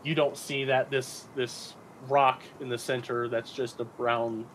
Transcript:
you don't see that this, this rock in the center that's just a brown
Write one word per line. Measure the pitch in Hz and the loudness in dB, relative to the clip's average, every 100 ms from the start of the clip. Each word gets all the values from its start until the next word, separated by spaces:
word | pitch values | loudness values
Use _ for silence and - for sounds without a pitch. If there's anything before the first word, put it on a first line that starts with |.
you | 143 156 | 0 2
don't | 143 139 | 2 2
see | - 139 135 | -6 -2 2
that | 131 127 | 2 2
this, | 135 127 - - 139 | 0 -2 -12 -10 -4
this | 123 - - - - - 131 | -4 -4 -14 -16 -20 -18 2
rock | 139 131 131 - - | 6 6 4 -6 -12
in | 131 | -4
the | 120 | -4
center | - 127 117 120 120 | 0 -2 0 -2 0
that's | 117 117 | -2 -4
just | - 123 - | -6 -6 -4
a | 120 | -8
brown | - 120 120 117 110 117 | -2 0 2 0 -4 -10